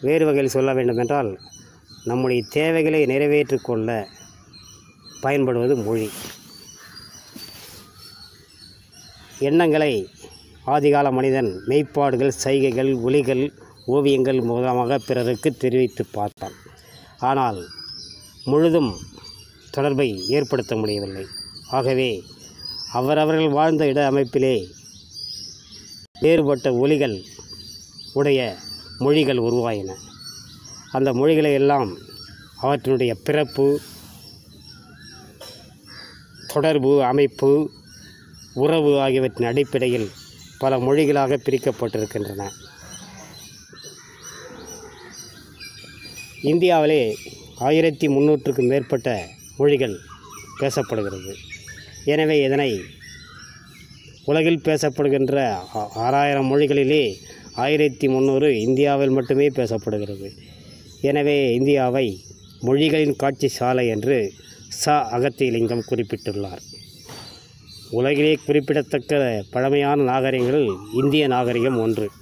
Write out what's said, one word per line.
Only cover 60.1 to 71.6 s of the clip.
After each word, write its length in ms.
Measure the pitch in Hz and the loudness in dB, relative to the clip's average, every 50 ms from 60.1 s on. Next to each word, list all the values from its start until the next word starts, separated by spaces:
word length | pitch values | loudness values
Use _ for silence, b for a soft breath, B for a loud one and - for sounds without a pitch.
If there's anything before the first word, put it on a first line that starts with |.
| 101 95 98 98 - B B B B B B B B B B B B - | -10 -12 -12 -16 -16 B B B B B B B B B B B B -4
எனவே 340 | - 135 143 147 143 147 147 143 139 127 117 | -2 0 2 2 2 2 2 2 2 2 2
இந்தியாவை 500 | 123 135 139 143 135 131 127 123 139 131 113 95 92 - - - - - - - - | 2 2 2 4 4 2 2 2 0 0 -2 -4 -8 -14 -20 -20 -20 -20 -20 -16 -6
மொழிகளின் 580 | - 120 131 143 151 160 147 156 156 147 139 - | 0 0 2 2 2 2 2 2 2 0 0 0
காட்சி 260 | 139 139 139 - - | -2 -2 -2 0 -2
சாலை 360 | 135 - - 123 123 127 127 123 | -2 -2 0 -2 0 2 2 2
என்று 300 | 117 110 107 - 127 139 123 107 98 - - B B B B B B | 0 0 0 0 0 2 2 0 -2 -6 -12 B B B B B B
ச 220 | - - - 156 151 147 127 110 117 | -10 -6 0 2 2 2 2 0 -2
அகத்தியலிங்கம் 680 | 120 127 143 127 - 139 127 113 113 117 110 117 117 110 | 0 0 -2 0 0 -2 0 2 0 0 0 0 -4 -4
குறிப்பிட்டுள்ளார். 720 | - 127 117 117 101 - 104 - 113 98 104 101 95 92 - - - - - - - - - - B B B B B B B B B B B - - - - - - | -4 -4 -4 -4 -6 -6 -8 -6 -6 -6 -6 -8 -8 -10 -16 -18 -20 -20 -20 -20 -20 -20 -20 -20 B B B B B B B B B B B -20 -20 -20 -20 -16 -6
உலகிலே 400 | - 117 127 135 147 143 147 156 156 | -4 -2 0 0 2 2 4 2 2
குறிப்பிடத்தக்க 840 | - - - 147 151 135 - 147 151 131 - - 139 123 - 151 143 135 123 113 104 98 - | 2 0 0 0 0 2 2 -2 -2 0 -2 -4 -6 -2 0 0 0 0 0 0 -4 -6 -4
பழமையான 460 | - 123 127 135 139 143 143 139 147 143 139 | -4 -2 0 2 2 2 2 2 2 2 2
நாகரிகங்கள் 640 | 127 127 135 131 135 131 127 123 120 135 151 139 110 95 92 95 107 110 | 2 2 2 0 0 0 0 0 2 2 2 2 0 -2 -6 -8 -4 -2
இந்திய 300 | 123 131 139 139 156 147 | 0 2 2 4 4 2
நாகரிகம் 520 | 139 127 127 127 120 120 120 | 2 2 2 0 0 0 0